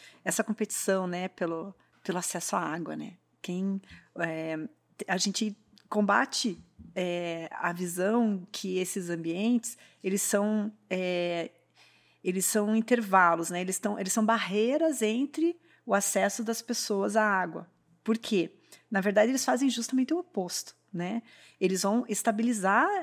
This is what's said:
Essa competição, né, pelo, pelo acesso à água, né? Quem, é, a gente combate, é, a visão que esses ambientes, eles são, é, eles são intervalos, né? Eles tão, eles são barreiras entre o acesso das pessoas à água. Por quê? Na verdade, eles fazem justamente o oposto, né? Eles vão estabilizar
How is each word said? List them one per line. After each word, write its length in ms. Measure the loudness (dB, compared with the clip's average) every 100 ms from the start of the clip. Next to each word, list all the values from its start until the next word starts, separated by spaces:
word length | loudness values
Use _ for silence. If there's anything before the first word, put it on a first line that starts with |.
| -20 -8
Essa 200 | -2 -2
competição, 640 | -2 -2 -4 -2 0 0 0
né, 200 | -4 -6
pelo, 480 | -4 -4 -4 -8 -14 _ _
pelo 160 | -4 -4
acesso 360 | -4 -6 -4 -2
à 40 |
água, 360 | -2 -4 -6 -8
né? 220 | -10 -14 _ _
Quem, 400 | -8 -4 -2 -4 -8 -20 _ -6
é, 380 | -6 -4 -6 -6 -8 -14 _ -12 -4
a 100 | 0
gente 400 | 0 -2 -4 -6 _ _ _
combate, 720 | 0 4 4 2 0 -2 -4 -12 -20 -10 -4
é, 540 | -2 -2 -4 -6 -8
a 220 | -6 -4
visão 720 | -2 -4 0 2 4 2 0 -4
que 260 | -8 -4 -2
esses 320 | -2 -4 -4
ambientes, 680 | -4 -4 0 2 2 0 -10 -18 _
eles 180 | -2 0
são, 500 | 2 2 2 0 -2 -8 -6
é, 600 | -2 0 0 0 -2 -6 -12 _ _ -20 _ _ _
eles 220 | -2 0 0
são 300 | 2 2 2
intervalos, 720 | 4 2 6 6 6 4 0
né? 100 | -2
Eles 200 | -2 -2
tão, 180 | -2 -2
eles 140 | -2
são 100 | 2
barreiras 760 | 2 2 2 2 2 2 2 2
entre 580 | 0 0 -2 0 0 -2 _ _
o 120 | 0 0
acesso 480 | 2 2 0 0
das 180 | -4 -4
pessoas 540 | -4 -4 -2 0 2 2
à 80 |
água. 440 | 2 2 0 -6 -14 _ _ _
Por 140 | -2 -2
quê? 340 | 2 0 0 -6 _ -20 _
Na 120 | 0
verdade, 280 | 2 4 4
eles 160 | 2 0
fazem 240 | 2 2
justamente 440 | 0 -2 0 0
o 60 | -2
oposto, 560 | -2 -6 -4 -6 -10 -18 _
né? 300 | -6 -4 -4 -8 -18 -20 _
Eles 220 | 0 2
vão 220 | 2 0 0
estabilizar 800 | 0 0 2 0 0 2 4 2 2